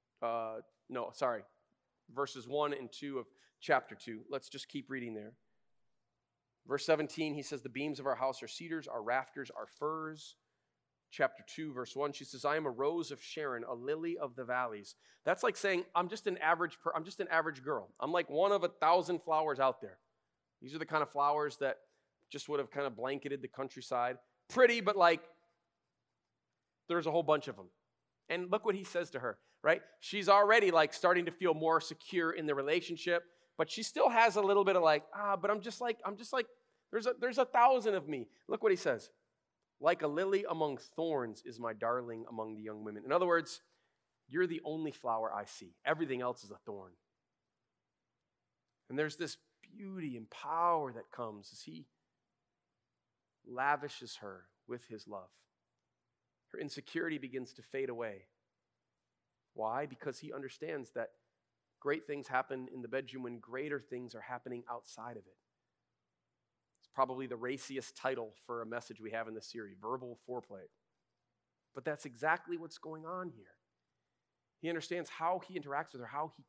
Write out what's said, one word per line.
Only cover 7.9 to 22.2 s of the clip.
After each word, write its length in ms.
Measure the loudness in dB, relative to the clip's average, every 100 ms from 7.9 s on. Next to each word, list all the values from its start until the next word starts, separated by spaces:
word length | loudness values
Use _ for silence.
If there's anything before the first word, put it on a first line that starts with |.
| -2
of 60 | -2
our 80 |
house 280 | 0 -2 -2
are 60 | -10
cedars, 400 | -10 -8 -8 -6
our 140 | -6
rafters 480 | 0 0 -2 -10 -10
are 160 | -10 -12
firs." 680 | -4 -4 -2 -6 -10 -16 -20 _ _ _ _ _ _ _
Chapter 320 | 0 0 0 -14
two, 260 | -10 -8
verse 220 | -6 -6 -4
one, 160 | -4
she 120 | -4
says, 200 | -12 -4
"I 120 | 0 2
am 100 | 0
a 40 |
rose 400 | 0 0 0 -4
of 120 | -8
Sharon, 420 | -10 -6 -4 -4
a 100 | -6
lily 420 | -6 -2 -2 -2 -4
of 200 | -4 -6
the 80 |
valleys." 500 | -2 0 0 -4 -12 -20 _ _
That's 180 | 0 2
like 140 | 0 0
saying, 280 | 0 0 2
"I'm 140 | 0 0
just 180 | -2 -4
an 120 | 0
average 400 | 2 4 2 -2
per-, 120 | -2
I'm 100 | -2
just 160 | -4 -6
an 80 | 0
average 340 | 2 2 -4
girl. 260 | -4 -4 -4 -6
I'm 140 | 0
like 180 | 0 0
one 220 | 2 4
of 120 | 4
a 40 | 2
thousand 540 | 2 6 6 4 -2
flowers 380 | 2 2 2 4
out 200 | 2 2
there." 180 | -8 -14 _ _ _ _ _ _
These 120 | -12
are 40 | -8
the 80 | 0
kind 160 | 2
of 80 | 2
flowers 460 | 4 4 4 0 0
that 200 | -2 -2 _ _ _ _